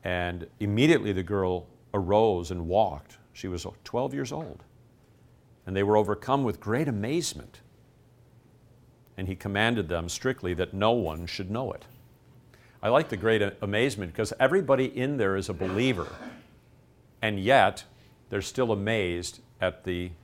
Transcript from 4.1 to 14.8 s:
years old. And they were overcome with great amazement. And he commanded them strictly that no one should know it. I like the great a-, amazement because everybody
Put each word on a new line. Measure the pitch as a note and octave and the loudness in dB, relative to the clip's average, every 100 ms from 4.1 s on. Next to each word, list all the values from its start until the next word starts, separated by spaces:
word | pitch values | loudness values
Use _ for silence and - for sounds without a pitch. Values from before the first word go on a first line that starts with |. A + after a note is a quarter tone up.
years | C#3 B2+ | -4 -6
old. | C#3+ D#3+ - - _ - _ _ _ _ _ _ _ - | -8 -10 -14 -20 _ -20 _ _ _ _ _ _ _ -4
And | |
they | F#2+ | 0
were | G2+ G#2+ | 4 4
overcome | G#2 G2+ - C#3 | 4 -2 0 0
with | B2+ G2 | 0 -4
great | - A#2 D3+ | -2 -2 0
amazement. | A2 G#2+ D#3+ D#3 - - - - _ _ _ _ _ - - _ _ _ - _ _ _ - | -2 -2 -2 -4 -8 -14 -20 -20 _ _ _ _ _ -20 -20 _ _ _ -20 _ _ _ -10
And | F#2 | -8
he | |
commanded | F#2 G#2 G2+ A2 A#2+ E2 | -6 -4 2 2 2 0
them | E2+ E2+ | -2 -4
strictly | - C3 B2+ F2+ | -4 -4 -4 -4
that | F2 F2+ | -2 -4
no | G2 G#2 | 2 2
one | A#2+ E2+ D#2 E2+ | 4 0 -4 -8
should | - F#2 | -8 -6
know | A2 B2+ | -6 -6
it. | - - - - _ _ - _ - - - | -8 -14 -20 -20 _ _ -20 _ -20 -20 -4
I | G#2 | 4
like | C3 D#3+ | 4 4
the | G#2 | -2
great | A2 A2+ | 2 4
a-, | G2+ - | 2 -2
amazement | G2+ G#2 C3+ G#2 F2+ | -2 2 2 0 -8
because | D#2+ G#2+ - | -4 -4 2
everybody | C3 F#3 C3 C3+ | 4 4 2 2